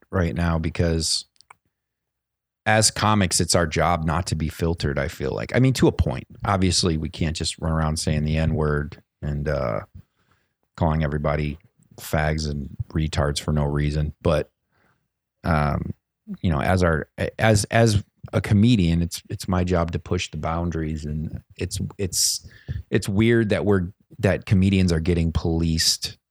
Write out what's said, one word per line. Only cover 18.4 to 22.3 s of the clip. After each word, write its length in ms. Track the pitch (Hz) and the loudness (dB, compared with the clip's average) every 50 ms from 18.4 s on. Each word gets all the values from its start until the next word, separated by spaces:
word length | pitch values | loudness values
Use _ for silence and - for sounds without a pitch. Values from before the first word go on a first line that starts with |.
comedian, 600 | - - 107 98 104 120 127 104 90 82 82 85 | 0 2 4 4 6 6 6 4 4 2 2 2
it's, 220 | 85 85 - - - - | 0 -2 -4 -10 -12 -10
it's 180 | 113 101 - - | -12 -10 -6 -2
my 160 | 92 92 90 | 0 0 0
job 280 | 87 92 85 85 80 85 | 2 2 0 0 0 -2
to 60 | - | -6
push 300 | - - 90 90 - - | -4 -4 -4 -4 -4 -6
the 80 | - 78 | -8 -8
boundaries, 680 | 76 80 82 85 85 85 78 80 80 76 78 76 76 | -6 -4 -4 -2 -4 -4 -4 -4 -4 -4 -6 -6 -6
and 360 | 76 76 78 76 - - - - _ - | -6 -6 -6 -6 -8 -8 -12 -14 _ -12
it's, 240 | - 90 92 - - 92 92 - - | -8 -8 -6 -6 -6 -8 -8 -6 -6
it's, 480 | 101 92 - - - - | -6 -4 -2 -2 -2 -2